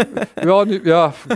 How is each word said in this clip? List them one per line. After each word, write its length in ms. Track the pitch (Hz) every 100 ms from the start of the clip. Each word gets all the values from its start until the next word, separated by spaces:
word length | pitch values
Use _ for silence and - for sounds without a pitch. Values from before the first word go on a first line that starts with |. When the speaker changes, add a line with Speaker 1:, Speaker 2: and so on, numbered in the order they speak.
| 233
Speaker 1:
<laughs> 340 | - 214 -
so. 80 | 170
Speaker 2:
ja, 160 | 196
nie-, 180 | 202 196
ja, 300 | 170 170 160 - -